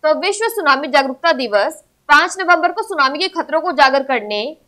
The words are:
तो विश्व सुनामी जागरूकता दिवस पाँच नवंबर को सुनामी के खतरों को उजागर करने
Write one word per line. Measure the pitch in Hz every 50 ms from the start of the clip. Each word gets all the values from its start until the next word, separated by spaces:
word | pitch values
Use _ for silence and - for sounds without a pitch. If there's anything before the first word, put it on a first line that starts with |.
| -
तो | 311 311 269
विश्व | 302 381 392 403 440 453
सुनामी | 453 427 349 294 269 262 294 302
जागरूकता | 247 285 269 269 262 - - 339 320
दिवस | 262 262 226 202 202 202 277 311 - _ _ _ _ _ -
पाँच | 294 294 330 359 - 370
नवंबर | 381 339 349 339 349 349 359
को | 381 427
सुनामी | 427 392 311 277 262 277 311
के | 370 370
खतरों | - 339 294 - 277 320
को | 311 359
उजागर | 320 254 285 262 262 277 269
करने | 269 269 240 208 208 208 208 214 277 311 _ _